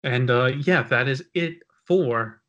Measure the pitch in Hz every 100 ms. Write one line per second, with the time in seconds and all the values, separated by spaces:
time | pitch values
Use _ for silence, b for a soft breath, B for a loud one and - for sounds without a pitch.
0 | 139 123 127 120 127 139 143 175 - 120
1 | 131 131 - 170 170 170 _ _ _ 180
2 | 139 117 110 -